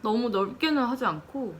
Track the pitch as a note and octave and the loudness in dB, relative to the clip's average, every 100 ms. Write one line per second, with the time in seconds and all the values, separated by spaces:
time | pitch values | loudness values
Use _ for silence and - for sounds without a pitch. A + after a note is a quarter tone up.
0 | G#3+ A3+ A#3+ G3 G3 - D#4+ D4 B3 C4 | 2 2 2 2 0 0 2 2 2 0
1 | A#3 D#3 - C#4 A#3 | 0 -2 -6 -8 -6